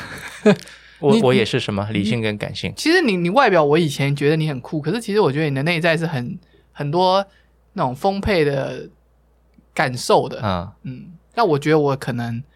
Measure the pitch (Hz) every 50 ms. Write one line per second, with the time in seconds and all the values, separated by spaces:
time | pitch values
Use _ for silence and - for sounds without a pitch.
0 | - - - - - - - - - 214 196 - - - - - - - - -
1 | - 143 208 233 214 123 127 127 110 - - 131 - - 107 98 101 107 110 104
2 | 98 107 120 117 110 110 104 104 - - 98 - - 92 - - - 302 339 370
3 | 339 233 190 180 170 170 196 277 277 220 185 170 151 143 147 170 170 147 139 -
4 | 139 139 143 139 147 143 160 160 156 156 143 123 - - - 151 135 151 196 240
5 | 233 - 196 214 196 143 131 147 160 147 139 135 139 165 175 160 160 170 160 160
6 | 165 - 151 123 120 120 - - - _ _ _ _ _ _ - 143 143 156 175
7 | 185 185 185 196 196 - _ _ _ _ _ _ _ _ - 196 156 131 127 -
8 | - 196 196 196 196 226 202 170 151 143 143 139 135 139 131 - 151 175 - _
9 | _ _ _ _ _ _ _ _ _ _ _ _ _ _ - - 156 135 123 123
10 | - - 208 160 - 127 - - 113 101 92 87 85 98 - _ - 135 127 135
11 | - - - - _ _ _ 233 233 185 151 139 143 151 156 156 147 139 135 139
12 | - - 120 120 117 117 117 120 143 - _